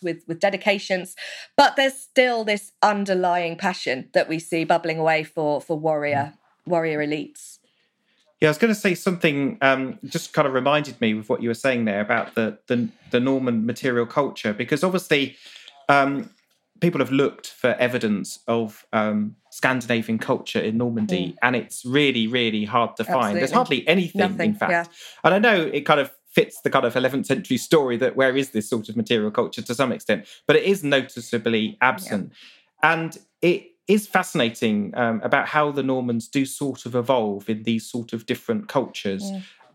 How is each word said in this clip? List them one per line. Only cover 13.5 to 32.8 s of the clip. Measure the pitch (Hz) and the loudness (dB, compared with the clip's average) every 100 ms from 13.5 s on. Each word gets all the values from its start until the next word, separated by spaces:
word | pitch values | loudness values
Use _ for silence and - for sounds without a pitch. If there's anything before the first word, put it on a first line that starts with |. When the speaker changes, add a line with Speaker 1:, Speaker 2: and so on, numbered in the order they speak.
| 113 117 | 0 -2
Speaker 2:
material | 120 135 120 117 | -2 -2 0 -2
culture, | 151 135 - 110 | -2 -2 -2 -4
because | 104 123 151 | -4 -2 0
obviously, | 185 180 - 147 135 - - - - - - | 0 -2 0 0 0 -6 -20 -20 -20 -10 4
um, | 143 139 139 113 _ _ _ _ - | 4 4 0 -6 _ _ _ _ -2
people | 170 143 | 0 2
have | 123 | 2
looked | 135 135 - - | 2 2 -2 -18
for | - 123 110 | -2 0 2
evidence | 123 123 113 101 - - - | 0 0 0 -2 -4 -10 -2
of, | 117 107 - - | -2 -2 -8 -4
um, | 113 107 104 107 - _ | -2 0 0 -4 -8 _
Scandinavian | - 135 127 117 117 110 113 | -2 0 0 -2 -2 -2 -4
culture | - 117 - 110 | -2 -4 -2 -2
in | 95 113 | -2 -2
Normandy, | 120 117 104 92 90 | -2 -2 -2 -2 -4
Speaker 1:
Mm. | - | -2
Speaker 2:
and | 123 123 | 0 0
it's | 107 - 123 | -6 -12 -2
really, | 139 143 120 110 | 2 2 2 0
really | 123 117 107 104 | 0 0 -2 0
hard | 120 113 - | 0 0 -2
to | 107 | -2
find. | 139 117 175 | 0 0 0
There's | 175 | 0
Speaker 1:
Absolutely. | 226 254 127 | 0 2 0
Speaker 2:
hardly | - | 2
anything, | 190 170 202 | 2 2 0
Speaker 1:
Nothing, | 185 190 165 | -2 0 -2
Speaker 2:
in | 208 | 0
fact. | 175 | 0
Speaker 1:
yeah. | 170 170 - - - | -2 -4 -14 -20 2
Speaker 2:
And | 160 | 4
I | 196 | 4
know | 233 190 | 4 4
it | 151 147 143 | 2 -2 2
kind | 147 | 2
of | 135 _ _ | 2 _ _
fits | - - - | 0 0 -2
the | 135 | 0
kind | 135 | 2
of | 120 127 | 2 2
eleventh | 127 135 107 | 0 0 -2
century | 131 - 170 | -2 0 -4
story | - 160 131 117 | 4 4 4 0
that | 127 135 | 0 2
where | 131 135 | 2 2
is | 135 | -2
this | 110 - | -4 -4
sort | 113 107 | -6 -4
of | 113 | -6
material | 110 117 107 | 0 0 0
culture | 113 110 - | -2 -2 -6
to | 110 120 | -8 -2
some | 131 | -2
extent, | - - 104 - - - | -2 -2 -2 -2 -10 2
but | 165 | 4
it | |
is | 170 196 | 4 0
noticeably | 147 135 120 120 - 120 117 113 107 - | 2 0 0 -10 -4 -2 0 0 -2 2
absent. | 127 104 - 104 - - - _ _ - | 2 2 -4 -6 -6 -14 -20 _ _ 0